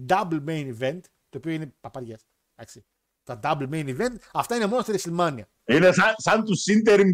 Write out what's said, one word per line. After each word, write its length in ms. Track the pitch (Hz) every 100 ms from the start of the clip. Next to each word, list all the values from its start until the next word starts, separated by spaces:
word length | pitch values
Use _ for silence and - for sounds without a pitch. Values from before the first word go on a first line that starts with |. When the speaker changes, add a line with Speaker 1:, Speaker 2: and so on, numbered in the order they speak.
| 127
Speaker 1:
double 360 | 185 196 160 143
main 300 | 160 139 113
event, 220 | 131 175 - _ _
το 100 | 135
οποίο 140 | 160
είναι 200 | 160 156 -
παπαριές. 400 | - 135 117 110 _ _ _
Εντάξει. 300 | - 117 117 - _ _ _
Τα 160 | - 117
double 260 | 147 151 135
main 240 | 160 143 131
event, 180 | 247 240 -
αυτά 240 | - - 240
είναι 100 | 202
μόνο 160 | 247
στη 100 | 214 202
WrestleMania. 440 | 170 170 175 127 101 _
Speaker 2:
Είναι 280 | - 143 180
σαν, 220 | - 214 220
σαν 280 | - 220
τους 200 | 220 180 -
interim 440 | 214 220 202 196